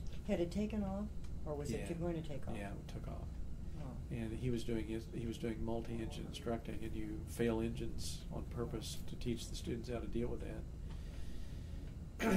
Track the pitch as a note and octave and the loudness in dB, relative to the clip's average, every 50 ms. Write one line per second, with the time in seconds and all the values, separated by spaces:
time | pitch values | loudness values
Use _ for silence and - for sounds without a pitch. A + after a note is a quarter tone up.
0 | - - - - - G3+ G3+ E3+ F3 E3+ - G3+ G#3+ G#3+ A3 G#3+ G3 F#3+ F#3+ G3 | -2 -2 -2 -2 0 2 2 4 2 2 2 2 2 2 2 2 2 2 0 0
1 | G#3+ G#3 - - - - - - - - D3+ C#3+ D3 A#2+ A2 G#2 G2+ - E3+ E3 | 0 -2 -2 -2 -2 -2 -2 0 0 0 0 0 0 0 0 0 0 0 0 2
2 | F3 F3 E3 D#3+ D#3+ - D3 C3 - - - - - - - - - - - - | 2 2 2 2 0 0 -2 0 0 0 0 0 -2 -2 -2 -4 -4 -4 -4 -2
3 | - - - - - - - - - - - - - - - - - - - - | -2 -2 -4 -4 -4 -4 -2 -2 0 0 0 -2 -2 -2 -2 -2 -2 -4 -4 -4
4 | - - C3+ A#2 A2+ A2 A2+ A#2 B2 B2+ A#2+ A2+ - - A#2 A2 - A2 A2+ A2+ | -2 -2 0 0 0 0 0 2 2 4 4 4 4 4 2 2 2 2 0 -2
5 | - - - B2 A#2 A2+ A2 - A#2 A#2 A2 - A2+ A2+ A#2 A#2 A2+ A#2 A#2 A2+ | -2 -4 -4 -2 -2 -2 0 0 0 0 0 2 2 2 2 2 0 0 0 0
6 | A2 - - A#2 A2+ - - - - A#2 A#2 A#2 - - A2 - A2+ A2+ A2 A2 | 0 -2 -2 -2 -4 -4 -4 -2 0 0 0 0 0 -2 -2 0 0 0 0 0
7 | G#2 G#2 A2 G#2+ A#2 - - A#2+ A#2 A#2 A2+ A2+ A2+ A#2 A#2 A2+ A2+ A2 - - | 0 0 -2 -2 -4 -2 2 4 4 4 4 4 2 2 0 0 -2 0 0 0
8 | - - - - - - - C#3+ - - - A#2+ A#2+ - A#2 A2 G#2 - - - | 0 0 0 -2 -2 -4 -4 -4 -4 -2 -2 -2 -2 0 -2 -2 -2 -2 -2 -2
9 | - - - - - B2 A#2 - - - - - - - B2 A2+ A2+ B2 A#2+ A2+ | -2 -2 -2 0 0 0 0 0 -2 -4 -4 -2 -2 0 -2 -2 -2 -2 -2 -2
10 | A2 A2 - A#2 A#2+ A#2+ A#2 - - - - A2 - - - - - - - - | 0 0 2 2 2 2 2 0 -2 -2 -4 -4 -4 -6 -6 -6 -6 -4 -4 -4
11 | - - - - - - - - - - - - - - - - - - - - | -4 -4 -2 -2 -2 -2 0 -2 -2 -2 -4 -4 -4 -4 -4 -4 -4 -4 -4 -6
12 | - - - - - A3+ F#3+ | -6 -6 -2 2 6 8 10